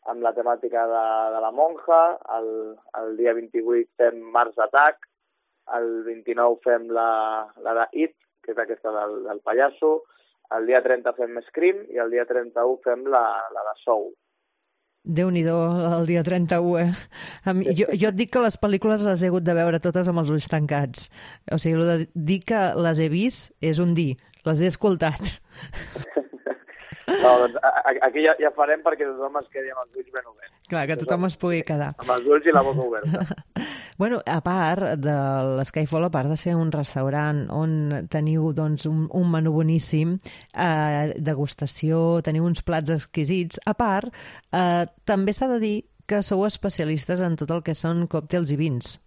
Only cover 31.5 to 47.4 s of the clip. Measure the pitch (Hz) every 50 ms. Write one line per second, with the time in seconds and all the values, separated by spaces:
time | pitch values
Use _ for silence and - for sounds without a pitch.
31.5 | 175 165 160 - 160 147 143 143 143 - - - 123 123 120 139 147 156 151 170
32.5 | 156 143 131 135 135 147 131 123 117 110 104 160 160 - 175 - - - - _
33.5 | _ - - - - - - - - - 190 220 247 220 - - - 160 143 175
34.5 | 180 190 175 156 170 190 190 139 156 151 135 147 147 143 139 135 135 135 131 135
35.5 | 131 131 135 - - 160 156 143 160 160 165 175 156 147 131 143 156 156 - 175
36.5 | 175 165 165 160 156 151 143 - - 139 131 135 135 147 147 151 151 147 135 -
37.5 | - 147 156 160 160 156 151 147 147 135 160 165 - 156 151 156 156 160 156 160
38.5 | 151 143 156 151 151 143 - 156 156 156 156 156 - 185 180 175 165 160 160 160
39.5 | 156 156 165 156 160 165 - - - 156 156 170 180 190 - - - - - -
40.5 | _ - 175 175 160 156 151 151 147 147 147 151 - - 151 143 156 135 147 139
41.5 | - - 147 139 - - - 156 160 165 165 165 170 170 156 - 156 156 165 175
42.5 | 175 - - - 170 160 156 143 165 156 - - _ 165 151 139 185 190 175 170
43.5 | - - - - 214 _ 240 220 190 196 226 240 - - - - - - _ _
44.5 | - 175 180 175 175 175 175 170 _ _ _ - 214 190 190 196 214 - 262 262
45.5 | 247 233 220 214 208 214 - _ _ _ _ _ - 208 196 - 208 185 196 214
46.5 | - - - 202 - - 165 156 156 151 131 - 180 180 185 175 165 156